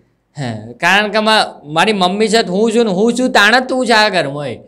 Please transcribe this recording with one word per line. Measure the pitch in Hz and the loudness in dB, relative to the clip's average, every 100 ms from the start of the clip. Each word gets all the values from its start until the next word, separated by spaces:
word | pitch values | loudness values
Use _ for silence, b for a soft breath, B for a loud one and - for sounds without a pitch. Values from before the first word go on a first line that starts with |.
| _ _ _ - | _ _ _ -10
હા, | 123 110 110 | -10 -10 -14
કારણ | 120 170 196 208 | -4 2 2 2
કે | 214 | 0
મા-, | 214 220 - - | 0 0 -2 -6
મારી | 147 156 196 | -6 0 0
મમ્મી | 208 180 196 220 | 2 0 0 0
છે | 226 | 0
તો | 180 | 0
હું | 185 226 | -2 0
છું | 220 226 | 0 0
ને, | |
હું | 180 233 | 0 0
છું | 240 254 | 0 0
તાણ | 247 202 247 | 2 4 4
જ | 254 | 0
તું | 262 240 | -2 2
છે | |
આ | 220 214 | 2 2
ઘરમાં. | 185 143 143 139 104 | 0 -4 -6 -8 -10